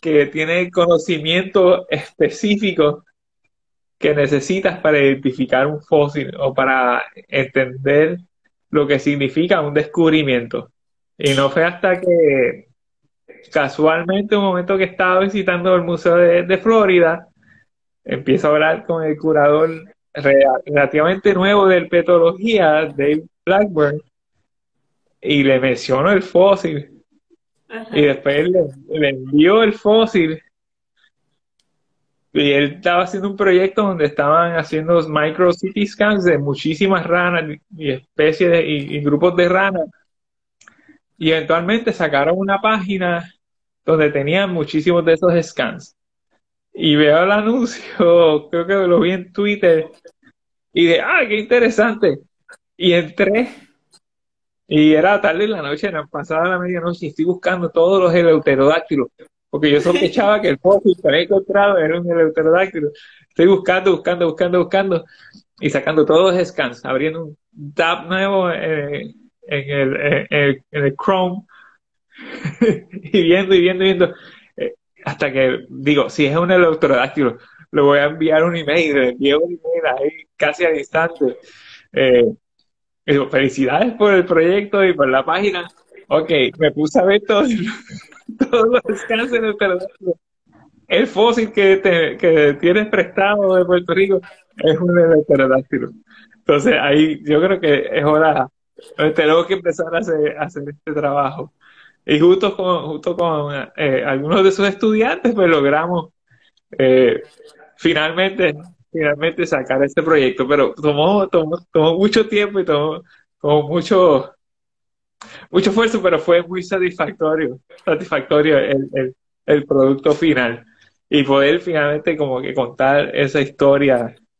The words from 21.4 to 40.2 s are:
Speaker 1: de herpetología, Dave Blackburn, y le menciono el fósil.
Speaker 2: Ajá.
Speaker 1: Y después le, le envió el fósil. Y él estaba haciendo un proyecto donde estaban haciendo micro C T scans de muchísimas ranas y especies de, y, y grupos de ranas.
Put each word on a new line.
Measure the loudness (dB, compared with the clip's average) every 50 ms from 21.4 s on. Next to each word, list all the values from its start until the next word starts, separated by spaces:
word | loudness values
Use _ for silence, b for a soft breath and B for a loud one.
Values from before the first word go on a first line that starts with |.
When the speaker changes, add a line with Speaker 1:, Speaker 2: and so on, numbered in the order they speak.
| 2 2 2 4 4 4
Speaker 1:
de | 4 2
herpetología, | 0 0 0 0 2 2 2 4 4 2 0 -2 -2 -2 0 2 2 4 2 2 0
Dave | -2 -4 -2 -2 0 0 -2 -4 -10 _ _ -4
Blackburn, | 0 0 0 0 0 0 0 0 0 0 -4 -10 _ _ _ _ _ _ _ _ _ _ _ _ _ _ _ _ _ _ _ _ _ _ _
y | -4 -2 0 2 2
le | 2 2 2
menciono | 2 0 -2 -2 -4 -2 -2 0 2 2
el | 2 0
fósil. | 0 0 2 4 4 4 4 2 -2 -6 -6 -8 -10 -14 -20 -20 _ _ _ _ _ _ _ _ _ _ _ _ _ -16
Speaker 2:
Ajá. | -16 -16 -12 -4 0 2
Speaker 1:
Y | 2
después | 2 2 0 -2 -2 -2 0 0 0
le, | 0 0 -2 -2 -6 -14 -14 -8 -4 -2
le | -2 -2
envió | -2 -4 -6 -2 2 4 4 4 4 4 2
el | 2 0
fósil. | -2 0 2 2 2 2 0 0 0 -2 -2 -4 -8 -14 _ _ _ _ _ _ _ _ _ _ _ _ _ _ _ _ _ _ _ _ _ _ _ _ _ _ _ _ _ _ _ _ _ _ _ _ _ -2
Y | 0 0 2
él | 2 2 2 0 -2
estaba | -4 -2 0 0 0 0
haciendo | -2 -4 -6 -6 -6
un | -4 -2
proyecto | 2 2 4 4 2 0 0 -2 -2
donde | -2 0 0 -2
estaban | -2 0 0 0 2 2 2 2 0 -2 -4
haciendo | -4 -4 -4 -4 0 0 0 0 0 0
micro | -2 -2 -2 -2 0 2 2 2 2
C | 0 -4 -6
T | -4 -4 -6 -4
scans | -2 0 0 0 0 2 2
de | 2 2 0
muchísimas | 0 -4 -6 -4 -4 -4 -2 -2 0 0 0 0 0
ranas | 0 -2 0 0 0 -2 -4 -4 -6 -10 -14 _ _ -16
y | -8 -6 -6
especies | -6 -6 -8 _ _ 0 0 0 2 2 2 2
de, | 2 2 2 0
y, | -2 -6 -6 -6 -6 -4
y |
grupos | -2 0 0 2 2 2 2
de | 2 2 2
ranas. | 2 0 0 -2 -2 -4 -6 -8 -12 _ _ _ _ _